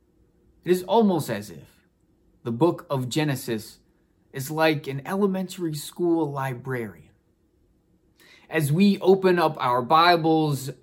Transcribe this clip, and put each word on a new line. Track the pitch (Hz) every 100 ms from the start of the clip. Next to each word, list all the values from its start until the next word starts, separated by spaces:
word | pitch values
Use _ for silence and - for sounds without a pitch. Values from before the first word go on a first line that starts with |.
| _ _ _ _ _ _
It | 160
is | 185
almost | 185 214 214 170 143
as | 104 101
if | 82 - _ _ _ _ _ _ _
the | 123
book | 117 170 170 -
of | 143 123
Genesis | 151 151 127 - 110 - - _ _ _ _ _
is | 135 135
like | 156 160 151 135
an | 135 147
elementary | 196 202 185 185 - 170
school | 151 - - 175 165 151
librarian. | 139 135 120 131 127 107 92 - _ _ _ _ _ _ _ _ _ _ _ _ - _
As | 160 139
we | 160 202 196
open | 180 190 190 175
up | 160 151
our | 131 123
Bibles | 120 160 170 175 160 160 156 135 131 -